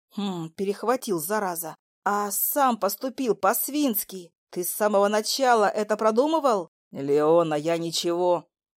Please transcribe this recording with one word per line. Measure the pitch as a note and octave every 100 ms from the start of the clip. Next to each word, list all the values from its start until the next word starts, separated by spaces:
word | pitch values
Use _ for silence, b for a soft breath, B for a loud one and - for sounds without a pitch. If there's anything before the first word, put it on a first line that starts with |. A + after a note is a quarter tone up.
| _ -
Хм, | G3+ F3+ D#3+
перехватил, | - G3 G3 G#3 B3+ B3 F3
зараза. | D3+ G#3+ G3 E3+ E3 D#3 _ _
"А | - G#3 G#3
сам | G3+ - D4 C4 A#3
поступил | - - C4+ B3+ C4
по-свински. | F#3+ - A#3 - C#4+ C#4+ G#3+ - F#3+ E3+ _ _
Ты | -
с | F3
самого | - G#3 G3 G3+
начала | G#3+ A3 - C4 A#3 G3+
это | - G#3 G#3+
продумывал?" | A3 A3 D4 D#4+ C#4+ G#3 E3 _ _
"Леона, | - C#3 C#3+ D3+ E3+ E3
я | D3+ D3+ E3+
ничего, | E3+ E3 F3 E3+ F3+ F3 - _ _